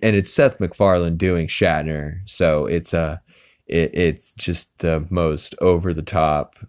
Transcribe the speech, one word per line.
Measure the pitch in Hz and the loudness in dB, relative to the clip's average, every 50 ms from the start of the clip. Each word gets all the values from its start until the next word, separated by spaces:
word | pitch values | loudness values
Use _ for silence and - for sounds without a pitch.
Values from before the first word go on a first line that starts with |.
| - | 0
and | 110 104 | 2 2
it's | 101 95 - | 2 0 0
Seth | - - 143 135 - - | 2 4 4 4 2 0
MacFarlane | 98 85 - - 104 98 92 90 87 85 82 | -4 -6 0 2 4 4 4 4 2 0 0
doing | 82 92 92 90 85 80 | 0 0 0 0 0 -2
Shatner, | 78 - - 101 87 78 76 76 78 78 73 73 76 82 92 101 - | -4 0 0 2 2 2 0 -2 -4 -6 -6 -6 -8 -10 -12 -12 -14
so | - - 92 82 78 76 71 | -4 0 2 2 2 2 0
it's, | - 80 85 85 - - | 0 -2 -2 -2 -2 -2
uh, | 85 80 78 85 85 - _ _ _ _ _ _ _ _ | -2 -2 -2 -4 -8 -12 _ _ _ _ _ _ _ _
it, | - - 85 80 73 - | -2 0 0 0 0 0
it's | - 90 82 73 - - - - | 0 0 0 0 -2 -10 -18 -16
just | - - - 85 - - - _ _ | -8 -6 -6 -6 -6 -8 -14 _ _
the | - 85 80 78 - 85 | -2 0 0 -2 -2 -2
most | 92 87 85 80 76 76 - - - - | -2 0 0 0 0 -4 -8 -12 -6 0
over | 87 92 87 85 92 92 | 2 2 2 2 0 -2
the | 82 80 78 | -4 -4 -6
top, | - - 82 78 78 76 73 - - _ _ 110 | -2 0 2 2 2 2 0 -2 -6 _ _ -20